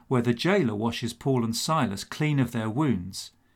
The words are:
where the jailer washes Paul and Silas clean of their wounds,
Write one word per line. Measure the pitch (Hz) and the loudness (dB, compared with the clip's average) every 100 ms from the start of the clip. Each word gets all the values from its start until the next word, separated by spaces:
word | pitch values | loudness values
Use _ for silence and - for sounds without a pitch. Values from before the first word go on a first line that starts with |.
| - | 0
where | 127 | 2
the | 120 | 2
jailer | 120 165 202 127 | 2 2 2 2
washes | 104 113 - 117 | 0 -2 -2 -6
Paul | - 143 131 | -4 0 0
and | 113 | 0
Silas | 113 - 160 113 98 | -2 0 0 0 -2
clean | - - 151 139 | -8 -2 0 2
of | 127 | 2
their | 117 110 | 0 -2
wounds, | 113 156 98 92 - - - _ | 0 0 0 -4 -10 -14 -18 _